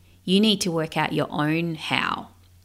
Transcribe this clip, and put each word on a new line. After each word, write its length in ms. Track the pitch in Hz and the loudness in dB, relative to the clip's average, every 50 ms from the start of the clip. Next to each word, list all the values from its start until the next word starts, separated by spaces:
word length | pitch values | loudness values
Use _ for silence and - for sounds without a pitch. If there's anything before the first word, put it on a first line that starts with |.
| _ - - - _ 180 | _ -20 -20 -10 _ 2
You 120 | 185 196 | 4 4
need 200 | 214 220 202 196 | 6 4 2 2
to 100 | - 180 | 0 -2
work 280 | 165 165 156 160 - 156 | 0 -2 -2 -2 -2 -2
out 160 | 151 - 156 | -2 0 0
your 140 | 151 143 - | -2 -2 -2
own 440 | - - 147 151 160 165 170 170 160 | -2 -2 0 0 0 0 -2 -2 -4
how. 540 | 156 - - 131 127 - - - - - - - - - - - - _ | -6 -4 -2 -2 0 0 -2 -2 -6 -8 -12 -18 -20 -20 -20 -20 -20 _